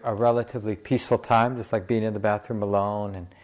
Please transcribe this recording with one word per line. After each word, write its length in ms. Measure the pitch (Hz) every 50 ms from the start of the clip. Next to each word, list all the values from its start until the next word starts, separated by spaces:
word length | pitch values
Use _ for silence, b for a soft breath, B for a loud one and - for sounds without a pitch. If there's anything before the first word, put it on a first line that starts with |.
| -
a 100 | 120 110
relatively 640 | 101 120 120 117 120 117 - - 123 101 107 104
peaceful 420 | 95 - - 135 120 - - 123 110
time, 380 | - - 120 113 117 123 131
just 160 | 120 107 - -
like 160 | 110 95 -
being 160 | 120 113 107
in 80 | 110 107
the 80 | 107
bathroom 420 | 101 107 104 107 - - 120 107 104
alone 540 | 101 101 101 101 101 104 104 104 101 98
and 100 | 95 87 90 b b